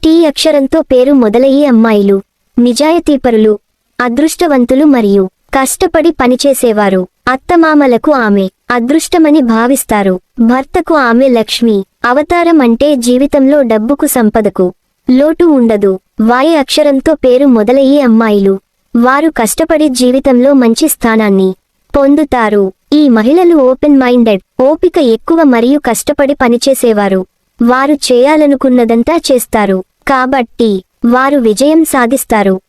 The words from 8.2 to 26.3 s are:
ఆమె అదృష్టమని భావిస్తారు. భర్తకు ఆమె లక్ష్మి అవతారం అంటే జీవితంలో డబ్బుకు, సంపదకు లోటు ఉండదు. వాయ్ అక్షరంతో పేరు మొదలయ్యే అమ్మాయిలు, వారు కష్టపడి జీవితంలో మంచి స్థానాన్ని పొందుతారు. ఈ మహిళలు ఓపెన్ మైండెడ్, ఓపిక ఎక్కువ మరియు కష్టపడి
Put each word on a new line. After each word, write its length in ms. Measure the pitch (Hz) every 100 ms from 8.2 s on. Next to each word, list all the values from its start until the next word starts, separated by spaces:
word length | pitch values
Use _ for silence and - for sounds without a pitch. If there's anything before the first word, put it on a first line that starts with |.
| 220
ఆమె 200 | 202 190 _ _ 247
అదృష్టమని 680 | 233 311 - 349 311 302 247
భావిస్తారు. 600 | 220 240 269 - 214 196 185 _ - 226
భర్తకు 420 | 254 269 370 330 320 247
ఆమె 200 | 233 269 233
లక్ష్మి 380 | 220 - 233 202 190 _ 240
అవతారం 500 | 262 302 349 339 330 247
అంటే 240 | 233 285 285 233
జీవితంలో 500 | 247 285 294 269 294 254
డబ్బుకు, 340 | 220 220 285 302 254
సంపదకు 520 | 214 226 208 - 180 - _ _ -
లోటు 360 | 254 294 330 339 277
ఉండదు. 340 | 233 214 208 185 _ - 220
వాయ్ 240 | 247 294 330
అక్షరంతో 520 | 269 - 294 269 294 302 262
పేరు 220 | 247 285 233
మొదలయ్యే 420 | 208 262 269 285 262
అమ్మాయిలు, 460 | 220 226 208 196 196 _ _ _
వారు 340 | 240 247 269 320 311
కష్టపడి 500 | 226 - 330 311 302 254
జీవితంలో 500 | 254 262 277 247 262
మంచి 320 | 277 240 226 320
స్థానాన్ని 640 | - 240 220 214 196 190 185 _ _ _
పొందుతారు. 680 | 277 277 285 302 254 220 208 196 - _ 294
ఈ 40 | 294
మహిళలు 400 | 226 220 320 359 330 254
ఓపెన్ 280 | 262 302 277
మైండెడ్, 420 | 247 247 226 202 _ -
ఓపిక 340 | 254 320 359 349 269
ఎక్కువ 240 | 226 - 330 302
మరియు 260 | 240 240 294 262
కష్టపడి 480 | 220 - 294 277